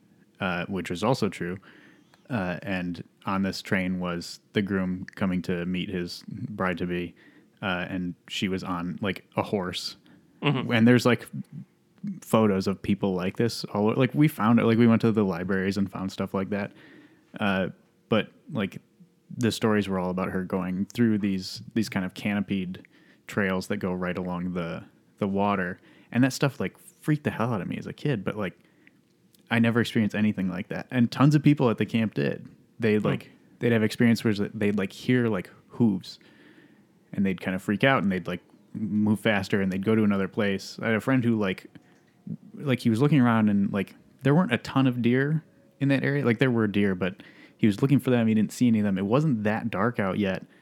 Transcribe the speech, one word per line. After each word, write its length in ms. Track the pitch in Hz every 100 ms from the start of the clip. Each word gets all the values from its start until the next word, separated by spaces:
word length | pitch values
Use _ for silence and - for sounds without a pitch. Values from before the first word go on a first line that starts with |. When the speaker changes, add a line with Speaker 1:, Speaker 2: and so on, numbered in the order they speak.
| _ _ _ -
Speaker 1:
uh, 260 | 95 87 85
which 240 | 95 82
was 140 | 90
also 260 | 107 131 101
true. 280 | - 87 92 - - - _ _ _ -
Uh, 280 | 123 92 85
and 400 | - 92 90 85 - _ -
on 180 | 95
this 180 | 98 90
train 380 | - 101 92 92
was 400 | 90 87 85 - _
the 80 | -
groom 440 | 98 98 92 92 - -
coming 260 | 98 90
to 220 | 85 90 87
meet 240 | 90 90
his 340 | 95 87 - -
bride-to-be, 840 | 104 123 104 95 87 90 87 85 - - - _ -
uh, 240 | 104 90 90
and 260 | 92 90 - -
she 200 | - 98
was 160 | 92
on, 340 | 90 90 87 78
like, 220 | 104 92 - -
a 60 |
horse. 540 | - 104 90 85 - - _ - _ -
Speaker 2:
Mm-hmm. 300 | 147 135 117
Speaker 1:
And 140 | 120 113
there's, 180 | 123 123
like, 220 | 117 - 135 - - - _ _ _ - -
photos 460 | - 113 110 95 95
of 140 | 95
people 320 | - 101 101
like 240 | 92 92 -
this 260 | 117 - -
all 260 | 104 104
o-, 20 |
like, 200 | - 131 143
we 120 | 156
found 320 | - 208 117
it, 60 | 117
like, 140 | 113
we 80 | 120
went 140 | 113
to 100 | 117
the 120 | 107
libraries 540 | 101 85 92 95 92 98
and 120 | 98
found 200 | - 95
stuff 220 | - 98
like 160 | 98 98
that. 220 | 101 101 - - - - _ _ -
Uh, 280 | 104 95 92 - _ _ -
but, 200 | 110 - _ -
like, 300 | 143 98 - _ _ - _ - -
the 140 | 117
stories 360 | 101 113 107 98
were 100 | 95
all 100 | 90
about 200 | 92 95
her 140 | 95
going 420 | 92 95 90 92 101
through 240 | - 117 107
these, 420 | 101 95 95 - -
these 140 | - 104
kind 160 | 104 92
of 80 |
canopied 720 | - 107 104 98 98 90 92 - _ _ _ -
trails 400 | - 98 92 92
that 100 | 104
go 160 | 98
right 240 | 90 90 90
along 360 | 90 87 90
the, 300 | 87 82 82 - _ _ -
the 80 | 104
water. 520 | 98 101 101 90 92 _ - -
And 120 | 117
that 100 | 131
stuff, 260 | - 143 -
like, 180 | 95 - - _
freaked 220 | - 151
the 80 | -
hell 220 | - 113
out 80 | 110
of 60 | 87
me 100 | 87
as 100 | 87
a 60 |
kid, 300 | - 147 123 92
but, 100 | 107
like, 220 | 98 - _ _ _ _ _ _ _ _ -
I 100 | 117
never 200 | 117 117
experienced 340 | 107 120 104 101
anything 340 | 107 101 95
like 180 | 87 104
that. 180 | - -
And 180 | 127 117
tons 220 | - 139 151
of 80 |
people 260 | 147 147 123
at 80 | 107
the 80 | 107
camp 280 | 117 110 -
did. 300 | 71 - - - _ -
They'd, 180 | 110 107
Speaker 2:
Hmm. 60 | 104
Speaker 1:
like, 220 | 120 - - _ -
they'd 120 | 120
have 120 | 117
experiences 400 | 107 - 120 113 117 104
where 100 | 101
they'd, 240 | 110 104 101
like, 140 | 98
hear, 360 | - - 127 117
like, 200 | 98 - - _
hooves, 500 | - 117 143 - - _ _ - - - _ _ _ _
and 120 | - 98
they'd 140 | 90
kind 140 | - 92
of 60 |
freak 220 | - 101
out, 200 | 135 135
and 80 | 101
they'd, 160 | 92 87
like, 140 | 90 _ _ _
move 460 | 110 107 104 104 107
faster, 420 | 113 104 95 107
and 100 | 95
they'd 140 | 92 95
go 100 | 110
to 80 |
another 240 | 107 98 95
place. 500 | - 104 95 - -
I 60 | 110
had 80 | 110
a 60 |
friend 220 | 117 131
who, 140 | 117 110
like, 300 | 98 92 - - _ _ _ _ - - - -
like, 240 | 147 123
he 100 | 123
was 120 | 110
looking 180 | 147 147
around, 300 | 120 113 107
and, 220 | 101 98
like, 220 | 101 95 - _ _
there 100 | 135 147
weren't 180 | 175
a 40 | 113
ton 280 | - 139 135
of 140 | 123
deer 420 | 117 127 139 156 - _ _ -
in 100 | 139
that 140 | 139
area. 200 | 131 143 120
Like, 140 | 113
there 120 | 135
were 160 | 117 107
deer, 280 | 98 101 92
but 200 | 92 92 - - - -
he 100 | 113
was 140 | 98
looking 180 | - 139
for 100 | 131
them. 180 | 123 113
He 60 |
didn't 180 | 110 104
see 140 | - 123
any 120 | 113
of 60 | 104
them. 120 | 95
It 80 | 98
wasn't 380 | 123 160 117
that 260 | 104 110 113
dark 300 | 90 107 117
out 180 | 101 95
yet. 260 | 98 92 - _